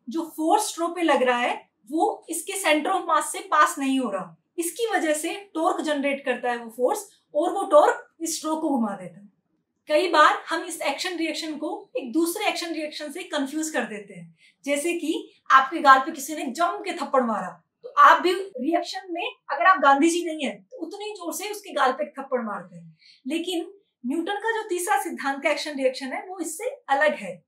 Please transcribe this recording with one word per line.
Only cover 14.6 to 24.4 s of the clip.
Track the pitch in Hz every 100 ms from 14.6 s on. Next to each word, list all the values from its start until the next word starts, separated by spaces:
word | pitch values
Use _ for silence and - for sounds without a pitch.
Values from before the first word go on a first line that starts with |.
जैसे | 269 285 339
कि | 339 302 427 - _ -
आपके | 262 269 320
गाल | 277 262
पे | 320
किसी | - -
ने | 311 254
जम | 277 - 415
के | 370
थप्पड़ | 339 - 269
मारा | 233 196 180 - _ _
तो | - -
आप | 285 330
भी | 349
reaction | 370 381 - 277 339 381 381 381
में | 330
अगर | 480 - - 285 370
आप | 370
गांधी | 277 277 330
जी | 339 320
नहीं | 311
है | 240 190
तो | _ - 320
उतनी | 403 427
जोर | 403 339
से | 311 415
उसके | - -
गाल | 285 262
पे | 311 -
थप्पड़ | 277 269 247
मारते | 220 190 170 175
हैं। | 165 _ _ _ 262
लेकिन | 330 349 349 - - _ _
न्यूटन | 240 330 359
का | 415